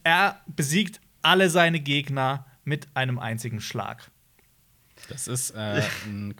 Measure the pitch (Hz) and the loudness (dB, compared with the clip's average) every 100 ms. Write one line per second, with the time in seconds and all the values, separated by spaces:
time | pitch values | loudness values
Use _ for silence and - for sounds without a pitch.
0 | 165 170 196 - - 156 139 175 208 - | 2 4 2 0 -10 -4 0 2 0 -4
1 | _ _ 156 185 190 175 170 165 143 143 | _ _ 4 6 6 6 4 2 0 0
2 | 139 135 131 135 - _ 139 147 - 131 | 0 0 0 -2 -6 _ -6 -6 -4 -2
3 | 127 123 113 113 120 110 - 117 101 120 | -2 -2 -4 -6 -6 -8 -6 -6 -6 -8
4 | - _ _ _ _ _ _ _ _ _ | -18 _ _ _ _ _ _ _ _ _
5 | - - - 123 - 110 107 104 104 - | -16 -10 -6 -6 -6 -6 -4 -2 -2 -4
6 | 107 101 101 | -8 -8 -10